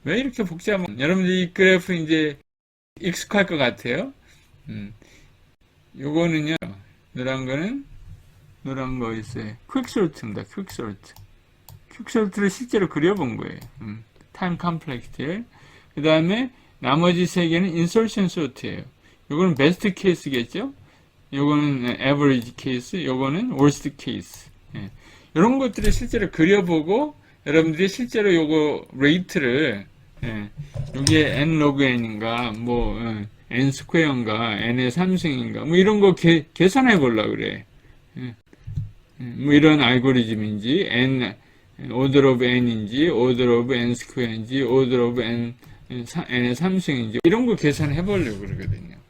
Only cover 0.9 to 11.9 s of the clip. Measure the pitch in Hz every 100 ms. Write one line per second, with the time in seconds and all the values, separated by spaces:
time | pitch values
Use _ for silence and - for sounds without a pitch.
0.9 | 110 143 190 180 185 175 - 185 185 175
1.9 | 175 156 160 151 143 _ _ _ _ _
2.9 | - 180 - - 202 185 165 123 104 120
3.9 | 135 262 - _ _ _ _ - 107 101
4.9 | 110 _ _ _ _ _ _ _ _ _
5.9 | - 139 156 170 156 151 160 - 98 -
6.9 | _ _ 127 127 131 127 139 190 277 277
7.9 | - - - - - - _ 135 135 127
8.9 | 127 117 113 104 120 107 110 - 262 247
9.9 | 240 170 - 117 104 104 - 190 - 113
10.9 | 95 - - - _ _ _ - - _